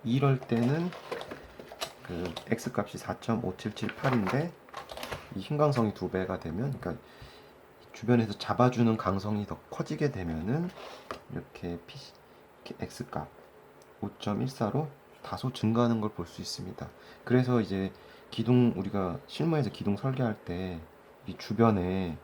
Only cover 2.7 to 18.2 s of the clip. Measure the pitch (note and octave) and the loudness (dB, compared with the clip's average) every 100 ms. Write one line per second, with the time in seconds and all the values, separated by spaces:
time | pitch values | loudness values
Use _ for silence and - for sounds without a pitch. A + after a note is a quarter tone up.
2.7 | - G2+ - - F#2 - A2 F#2 - G#2+ | -4 -4 -8 -8 -6 -2 0 0 -4 -8
3.7 | - A2 - C3+ B2 F#2+ C3 E3+ - - | -4 -6 -2 0 2 2 0 0 -6 -16
4.7 | - - - - - - F#2+ - D3 D3+ | -16 -14 -12 -10 -10 -10 -10 -4 4 4
5.7 | B2+ A2 - F#2 F#2 F#2 F2+ E2 F3+ C#3+ | 6 2 2 -2 0 0 -2 -4 -2 -2
6.7 | - - C3+ - - - - - - - | -2 -4 -6 -10 -20 -20 -20 -20 -20 -20
7.7 | - - - G#2+ A#2+ A2 G2+ - G2 B2 | -20 -20 -6 4 6 4 -2 0 6 6
8.7 | A#2+ A#2 A2 F#2+ G2 G#2 G#2 G2+ - - | 8 4 4 2 0 0 -2 -2 -8 -10
9.7 | - D3+ D3+ D3 G2 F2 D#2+ F#2 D3 F3+ | -8 -6 0 0 0 -4 -2 0 0 -2
10.7 | - - - - - - - - - F2 | -6 -16 -16 -14 -14 -10 -12 -12 -10 -8
11.7 | F2 - - - - - - - - - | -8 -10 -18 -18 -20 -20 -20 -20 -20 -16
12.7 | - - - - - - - - - - | -8 -8 -6 -6 -6 -8 -14 -20 -20 -20
13.7 | - - - G2+ - - G#2 C3 - G#2 | -20 -20 -8 -8 -4 -2 0 -2 0 0
14.7 | C3+ D#3 - - - - F#2+ C3 - G#2+ | 0 -4 -10 -20 -18 -10 -6 -4 0 2
15.7 | A2+ A#2+ A2+ G#2+ - E2+ - F#2 - F2+ | 4 4 2 0 -4 -8 -8 -8 -8 -10
16.7 | - - - - - - B2+ B2 B2 F#2+ | -10 -12 -14 -20 -16 4 4 6 2 2
17.7 | F#2+ F#2+ - - - | -2 -2 -6 -20 -20